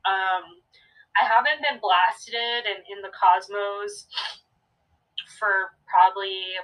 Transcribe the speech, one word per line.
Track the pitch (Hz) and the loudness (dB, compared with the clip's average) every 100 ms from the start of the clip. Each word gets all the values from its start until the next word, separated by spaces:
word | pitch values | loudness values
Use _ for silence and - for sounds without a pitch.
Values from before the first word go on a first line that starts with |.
| - | 0
Um, | 190 190 185 175 - _ _ _ _ _ 196 | 0 0 -2 -6 -20 _ _ _ _ _ 0
I | 240 | 4
haven't | 226 - - | 4 4 0
been | 294 240 | -2 -2
blasted | 202 180 185 - - 233 233 240 220 | 2 4 2 -2 -8 -6 -4 -4 -4
and | 190 185 | -8 -10
in | 202 | -14
the | 196 | -14
cosmos | - 190 185 196 202 202 202 208 - - - - - _ _ _ _ _ _ _ - - - | 2 4 4 0 -6 -6 -6 -10 -12 -12 -10 -10 -14 _ _ _ _ _ _ _ -16 -16 -6
for | 208 190 185 _ - | 0 0 -2 _ 0
probably | 185 185 190 196 190 185 185 | 4 4 2 -8 -8 -8 -10